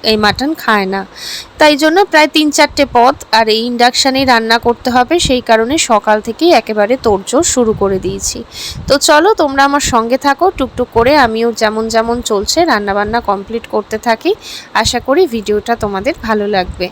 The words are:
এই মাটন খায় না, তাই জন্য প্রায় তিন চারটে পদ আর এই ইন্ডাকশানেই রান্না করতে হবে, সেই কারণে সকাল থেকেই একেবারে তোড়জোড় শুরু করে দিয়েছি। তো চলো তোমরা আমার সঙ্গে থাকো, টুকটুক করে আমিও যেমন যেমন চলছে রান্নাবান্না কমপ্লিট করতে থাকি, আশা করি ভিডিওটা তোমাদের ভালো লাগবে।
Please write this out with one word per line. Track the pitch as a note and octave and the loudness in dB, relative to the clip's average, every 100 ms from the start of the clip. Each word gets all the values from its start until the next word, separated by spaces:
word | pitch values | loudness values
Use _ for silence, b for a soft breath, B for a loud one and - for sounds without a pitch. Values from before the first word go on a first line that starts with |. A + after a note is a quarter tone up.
| A3+ | -2
এই | G#3+ | 0
মাটন | G#3 G3 C#4 D#4+ | 0 0 -4 -4
খায় | - G#3+ F#3+ | -2 0 0
না, | F#3+ F#3+ B B B B - | -6 -8 B B B B 2
তাই | D4+ D4 | 2 4
জন্য | D#4 E4+ G4+ | 2 2 2
প্রায় | D#4 D4+ D#4+ | 2 2 2
তিন | D4+ C#4 | 0 2
চারটে | D4 - C#4 B3 | 0 2 0 4
পদ | A#3+ C#4+ - A3 | 2 2 -2 0
আর | A3 A3 | 2 0
এই | A#3+ | -2
ইন্ডাকশানেই | A#3+ A#3+ - C4+ C4 C4 | 0 0 2 0 0 2
রান্না | A#3 A3+ A#3 A#3+ | 2 2 0 0
করতে | A#3+ C4 B3 | -2 0 0
হবে, | B3 E4+ - | 2 0 2
সেই | B3+ - | -2 2
কারণে | A3+ A3+ D#4+ - | 2 2 -2 0
সকাল | G#3+ G#3+ G#3+ G#3 | 0 2 0 -2
থেকেই | A3+ E4+ C#4+ | 0 4 4
একেবারে | A3 G#3+ G3+ B3+ A#3 | 2 -2 0 0 0
তোড়জোড় | G3 F#3+ B3 E4+ | -2 0 -2 0
শুরু | - A3+ G#3+ | 0 0 0
করে | G3 F#3+ F#3 | -2 -2 -4
দিয়েছি। | G3 - A#3+ A#3 B B B - | -6 -8 -10 -14 B B B -2
তো | C#4 - | 0 4
চলো | D4+ F4+ A4 | 4 4 2
তোমরা | D4+ C4+ C#4 | 0 2 2
আমার | C#4+ - | 2 0
সঙ্গে | A#3+ A3+ B3+ | -2 0 0
থাকো, | C#4+ C#4 F#4 - | 0 0 0 0
টুকটুক | C4 - B3 A3+ | -6 -4 -2 0
করে | A#3 D4 A#3+ | 2 4 2
আমিও | A3 A#3 A3 | 0 -2 -2
যেমন | A3 A3 A3+ A3+ | -2 -2 -2 -2
যেমন | A3+ A#3+ - | 0 -4 -2
চলছে | G#3 G#3 - E4+ | -2 0 0 2
রান্নাবান্না | A3 G3+ G3+ G#3 A#3 A#3+ | 0 0 -2 -2 -2 -2
কমপ্লিট | G3+ G3 A#3 - | -4 -4 -10 -4
করতে | G#3+ G#3 A3 A#3+ | -6 -4 -6 -2
থাকি, | A3+ D#4+ G#4+ B B B G3+ | -2 -2 -4 B B B -4
আশা | A3+ B3 B3 | -2 -4 0
করি | C#4+ F4+ | 2 2
ভিডিওটা | A3+ G3 G#3 G3+ A#3 | -2 -2 -4 -2 -4
তোমাদের | G#3 F#3+ A3 E4 A3+ | -2 -4 -4 -6 -4
ভালো | G#3+ G3+ G3+ | -2 0 -2
লাগবে। | F3+ - F3+ | -4 -6 -10